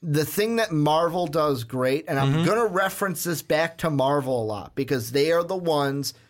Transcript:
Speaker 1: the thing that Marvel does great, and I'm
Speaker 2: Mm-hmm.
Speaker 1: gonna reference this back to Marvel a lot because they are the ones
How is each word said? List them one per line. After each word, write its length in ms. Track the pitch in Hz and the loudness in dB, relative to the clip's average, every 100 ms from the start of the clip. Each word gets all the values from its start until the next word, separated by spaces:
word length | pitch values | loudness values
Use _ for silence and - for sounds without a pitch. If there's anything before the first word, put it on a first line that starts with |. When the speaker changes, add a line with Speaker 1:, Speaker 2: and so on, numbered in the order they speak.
Speaker 1:
the 220 | 170 147 | 0 0
thing 320 | 147 - 214 233 | 0 0 0 0
that 160 | 214 | 0
Marvel 560 | 160 147 156 170 165 175 | 2 2 4 2 0 -2
does 380 | 156 151 135 117 | 0 0 0 -2
great, 400 | 131 127 139 165 | -2 0 0 -2
and 100 | 139 | 0
I'm 140 | 135 | 2
Speaker 2:
Mm-hmm. 120 | 147 170 | 2 2
Speaker 1:
gonna 220 | 214 233 | 2 0
reference 580 | 180 190 190 196 160 170 | 0 -2 -2 -4 -4 -4
this 160 | 160 | -6
back 360 | - 156 165 165 | -2 0 0 -2
to 100 | 170 | -2
Marvel 520 | 143 131 147 131 127 | 2 2 2 0 -2
a 40 | 110 | -2
lot 280 | 104 85 | -6 -8
because 380 | - 131 135 113 | -6 -2 -2 0
they 220 | 131 151 | 0 2
are 100 | 170 | 2
the 140 | 170 190 | 0 -2
ones 560 | 170 151 139 139 143 - _ | 0 2 0 -2 -6 -10 _